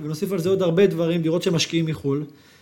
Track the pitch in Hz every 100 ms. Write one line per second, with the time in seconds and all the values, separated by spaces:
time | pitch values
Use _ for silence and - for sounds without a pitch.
0 | 151 156 196 190 175 190 180 165 196 165
1 | 165 175 160 175 185 165 - 165 160 151
2 | 143 143 160 - - -